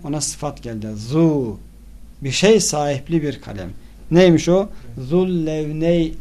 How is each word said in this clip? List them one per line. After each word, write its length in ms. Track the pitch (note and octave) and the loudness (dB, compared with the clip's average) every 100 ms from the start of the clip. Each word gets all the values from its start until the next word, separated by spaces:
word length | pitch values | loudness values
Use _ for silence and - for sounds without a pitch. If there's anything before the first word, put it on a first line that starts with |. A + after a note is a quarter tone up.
Ona 180 | D3+ D3 | -6 -6
sıfat 420 | C#3+ - D3 - | -6 -6 -8 -8
geldi. 240 | A#2+ A2+ A2 G#2+ | -12 -10 -10 -10
Zu, 640 | A2+ D#3 E3 D3 A#2 F#2+ - - - - - - | -4 2 4 4 -2 -6 -14 -20 -20 -20 -20 -12
bir 100 | C#3 | -6
şey 280 | B2+ F#3+ A3 | 0 4 4
sahipli 640 | - D3+ D3 C#3 C#3 E3 | 4 -2 -2 -4 -2 -2
bir 200 | D3 - | -2 -6
kalem. 280 | - G2+ F2+ - - - - | -10 -12 -12 -14 -18 -20 0
Neymiş 380 | E3 F#3 D#3+ - | 6 6 6 4
o? 200 | F3+ G3+ - - A#2 C3 | 2 0 -8 -16 -14 -2
Zullevney-, 1040 | F3 F#3 F3 D#3 D#3 D3+ D#3 E3 E3+ D#3+ - | 0 0 -2 -2 -4 -4 -2 2 2 2 -4